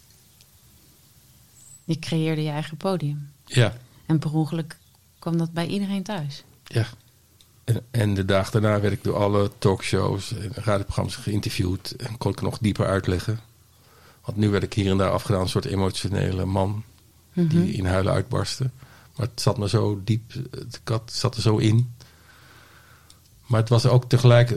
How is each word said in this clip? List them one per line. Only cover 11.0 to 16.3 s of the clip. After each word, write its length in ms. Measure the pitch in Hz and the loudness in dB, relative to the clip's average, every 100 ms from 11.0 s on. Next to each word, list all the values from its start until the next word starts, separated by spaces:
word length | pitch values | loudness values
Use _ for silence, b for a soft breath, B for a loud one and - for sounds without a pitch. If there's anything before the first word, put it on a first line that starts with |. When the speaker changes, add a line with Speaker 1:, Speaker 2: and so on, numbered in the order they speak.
| 92 - | -4 -4
Speaker 2:
geïnterviewd 760 | - 104 - - 92 95 - | -4 -2 -2 -2 -2 -4 -8
en 280 | - 117 110 | -12 -10 -4
kon 140 | 101 | -4
ik 80 | 95 | -2
nog 180 | - - | -4 -2
dieper 280 | 104 - 101 | 0 0 0
uitleggen. 540 | 98 98 90 - 110 - _ _ _ b b b b | 0 0 -2 -2 -6 -10 _ _ _ b b b b
Want 120 | - 101 | -6 0
nu 100 | 104 | 2
werd 140 | 101 | 2
ik 100 | 95 | 0
hier 180 | - 98 | 0 2
en 60 | 95 | 2
daar 140 | 92 | 2
afgedaan, 300 | 92 - 95 | 0 0 0
een 80 | 92 | 0
soort 160 | 101 | -2
emotionele 800 | - 95 95 - 95 98 95 | -2 0 0 -2 -4 -2 0